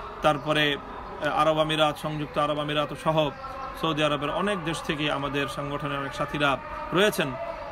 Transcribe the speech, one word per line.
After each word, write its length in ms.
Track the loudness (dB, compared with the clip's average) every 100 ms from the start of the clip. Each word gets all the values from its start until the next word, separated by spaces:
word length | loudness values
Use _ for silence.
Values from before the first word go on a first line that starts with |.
| -10 0
তারপরে, 540 | 2 4 2 4 4 2
আহ, 640 | -4 -12 -10 -4 0 4
আরব 180 | 6 6
আমিরাত, 380 | 4 4 2 2
সংযুক্ত 400 | -4 -4 -2 0
আরব 200 | 0 0
আমিরাত 360 | 0 0 -2 -2
সহ 260 | 2 4 2 0 -8 -8 -10 -2
সৌদি 220 | 0 2
আরবের 280 | 2 2 0
অনেক 340 | 0 0 0
দেশ 140 | -2 -4 -4
থেকে 260 | -2 0
আমাদের 360 | 0 -2 -2 -2
সংগঠনের 500 | -4 -6 -4 -4 -4
অনেক 160 | -4
সাথীরা 420 | -4 -4 0 2 0 -2 -8 -2
রয়েছেন। 360 | 2 4 2 -2 -4 -8 -8 -10